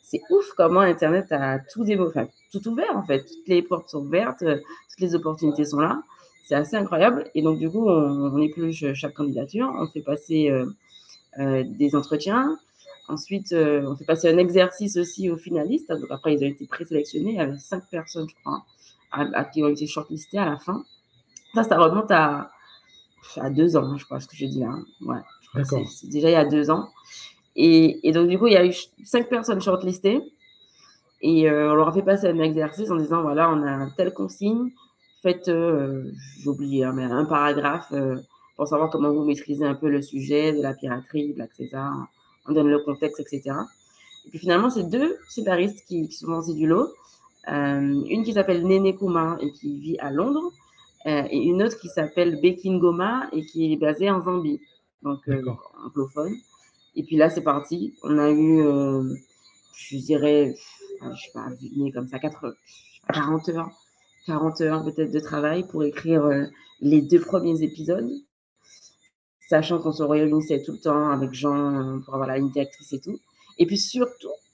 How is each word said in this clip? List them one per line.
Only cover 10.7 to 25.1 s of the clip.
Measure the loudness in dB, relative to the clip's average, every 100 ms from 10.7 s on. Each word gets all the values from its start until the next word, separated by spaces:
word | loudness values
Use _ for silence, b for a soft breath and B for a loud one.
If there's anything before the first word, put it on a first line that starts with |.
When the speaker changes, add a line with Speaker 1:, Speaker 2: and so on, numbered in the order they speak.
| -8 B B B B _ -6
Speaker 1:
euh, | -2 0 -2
des | 0 2 2
entretiens. | 0 -4 0 0 0 -4 _ B B B -10
Ensuite, | -10 -6 -8 -2
euh, | 2 2 2 -2
on | -6
fait | -2
passer | 2 4
un | 6
exercice | 6 4 2 0 -4 -2
aussi | -4 -4 -4
aux | -4
finalistes. | -4 -4 -2 -4 -2
Donc, | -8 -6
après, | -6 0
ils | 2
ont | 0
été | -4 -12
présélectionnés. | -10 -4 -4 -2 -4 -4
Il | -2
y |
avait | -4 -4
cinq | -8 -10 -8
personnes, | -10 -10 -10 -10
je | _
crois, | -10 -10 _ b b b _
à, | -4 -2
à, | -2 -2
qui | 0
ont | 0
été | 0 -4
shortlistées | -8 -8 -10 -6 -2
à | -2
la | -4
fin. | -6 -8 -8 _ _ _ _ -20 _
Ça, | -2
ça | 2 6
remonte | 6 4 4
à, | 4 4 0 -8 _ b b b b _ _ -16 -8
à | -4
deux | 2 4 2
ans, | 0 -6
je | -8
crois, | -14
ce | -14
que | -10
je | -6
dis | -4
là, | -4
hein. | -6 -12 _
Ouais, | -8